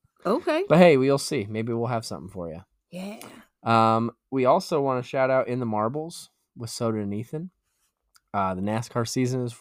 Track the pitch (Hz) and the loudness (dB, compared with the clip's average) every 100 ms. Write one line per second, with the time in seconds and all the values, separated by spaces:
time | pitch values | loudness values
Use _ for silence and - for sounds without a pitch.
0 | _ _ 180 277 359 311 403 160 175 135 | _ _ -4 -2 -2 -2 4 8 8 8
1 | 135 139 - 135 104 107 117 117 120 117 | 4 0 -2 -6 -4 -6 -4 -4 -2 -4
2 | - 85 87 92 85 80 - _ _ 175 | -6 -12 -12 -10 -10 -12 -16 _ _ -14
3 | 196 220 - - - _ 113 113 113 113 | -12 -14 -18 -20 -20 _ 2 4 6 4
4 | 113 - _ 135 123 170 - 156 139 127 | 0 -6 _ 0 2 2 2 0 0 -2
5 | 120 135 131 131 123 123 117 107 110 151 | -2 0 2 2 0 -2 -2 0 -2 -2
6 | 165 - - _ _ - 113 - 117 110 | -8 -12 -20 _ _ -14 -12 -4 -2 -2
7 | 101 104 113 156 180 _ _ _ _ _ | -4 -6 -8 -10 -12 _ _ _ _ _
8 | _ _ _ 101 95 92 101 113 117 123 | _ _ _ -4 -2 -2 -2 -4 -4 -4
9 | 113 131 123 127 123 - | -4 -2 -2 -2 -6 -10